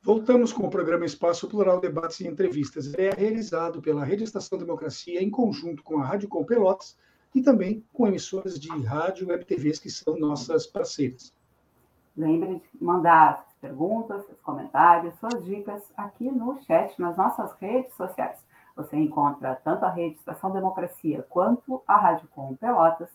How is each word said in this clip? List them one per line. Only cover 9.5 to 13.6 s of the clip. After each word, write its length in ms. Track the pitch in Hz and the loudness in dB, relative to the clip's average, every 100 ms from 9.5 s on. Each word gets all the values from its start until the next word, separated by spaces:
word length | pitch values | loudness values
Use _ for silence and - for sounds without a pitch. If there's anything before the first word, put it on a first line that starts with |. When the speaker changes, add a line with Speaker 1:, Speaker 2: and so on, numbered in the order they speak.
Speaker 1:
Vs 240 | - 147 151 | -2 0 -2
que 100 | - | -8
são 300 | - - 165 | -6 -4 -2
nossas 480 | 151 143 123 160 151 | -2 -2 0 -2 -2
parceiras. 680 | 196 175 - 131 - - _ _ _ _ _ _ _ _ - | -6 -6 -2 -4 -4 -20 _ _ _ _ _ _ _ _ -4
Speaker 2:
Lembre 440 | 160 330 370 370 - | 0 2 0 -6 -10
de 100 | - | -6
mandar 600 | 175 180 170 160 156 - - | 0 2 6 8 8 4 -10
as 80 | _ | _